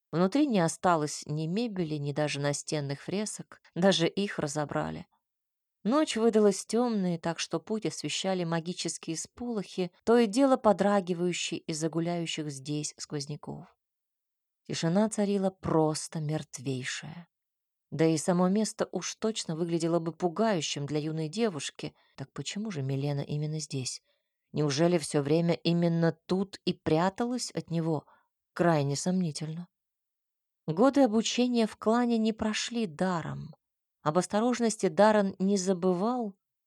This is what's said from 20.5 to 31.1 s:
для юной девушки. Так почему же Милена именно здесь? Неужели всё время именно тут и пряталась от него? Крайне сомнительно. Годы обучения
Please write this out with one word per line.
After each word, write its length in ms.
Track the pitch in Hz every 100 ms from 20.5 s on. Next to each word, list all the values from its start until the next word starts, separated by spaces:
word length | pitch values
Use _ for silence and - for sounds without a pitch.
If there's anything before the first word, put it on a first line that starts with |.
| 185 147 147 143
для 140 | 151
юной 280 | 151 160 156
девушки. 640 | 185 226 156 - - 151 - _ -
Так 160 | 135
почему 380 | - 143 202 220
же 120 | 160
Милена 400 | 135 135 143 143
именно 380 | - 147 151 156
здесь? 420 | 143 135 123 - _ _ _ _ _
Неужели 460 | 143 151 135 170 175
всё 240 | 143 151
время 320 | 139 160 170
именно 580 | - 165 170 170 165 165 160 -
тут 340 | 185 196 -
и 80 | -
пряталась 800 | - - 156 185 190 240 247 -
от 180 | - -
него? 340 | 165 160 151 - _ _ _ _
Крайне 440 | - 170 156 139 139
сомнительно. 720 | 185 185 175 147 156 160 175 _ _ _ _ _ _ _ _ _ -
Годы 360 | 160 262 285
обучения 640 | 254